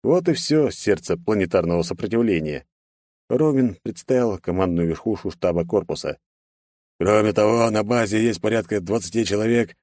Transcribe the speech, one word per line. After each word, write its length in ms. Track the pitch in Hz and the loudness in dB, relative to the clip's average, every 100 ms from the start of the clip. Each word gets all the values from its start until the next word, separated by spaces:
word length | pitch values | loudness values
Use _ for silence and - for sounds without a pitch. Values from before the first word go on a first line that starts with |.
Вот 260 | - 175 175 | 2 2 2
и 40 | |
всё 380 | 147 - 151 139 | -2 2 2 2
сердце 460 | - - 98 - 87 | 0 -2 -2 0 -4
планетарного 640 | - 107 90 95 85 87 | 0 0 2 2 2 0
сопротивления. 840 | 82 - 101 113 117 87 78 71 - _ _ _ _ _ _ | 0 -4 -2 0 2 0 -2 -8 -12 _ _ _ _ _ _
Ромин 480 | 123 156 135 123 101 | 0 2 2 0 -2
представил 560 | - - - 131 120 95 | -10 -10 -2 0 0 -2
командную 500 | - 90 95 85 85 | -4 -2 0 0 -2
верхушку 420 | 80 - 107 101 | -2 -4 -4 -6
штаба 360 | - 90 85 85 | -4 -2 -2 0
корпуса. 520 | 104 85 - 73 71 _ _ _ _ _ _ _ _ | -2 -2 -8 -8 -10 _ _ _ _ _ _ _ _
«Кроме 340 | 87 107 107 | 2 4 2
того, 380 | 107 107 117 113 | 2 2 4 2
на 120 | 107 | 0
базе 400 | 104 120 110 107 | 0 0 0 2
есть 180 | 117 92 | 0 0
порядка 400 | 107 113 - 104 | -2 -2 -2 -4
двадцати 440 | 87 113 - 113 | -2 -4 -2 -2
человек 520 | 104 101 113 120 113 - | -2 0 0 0 0 -6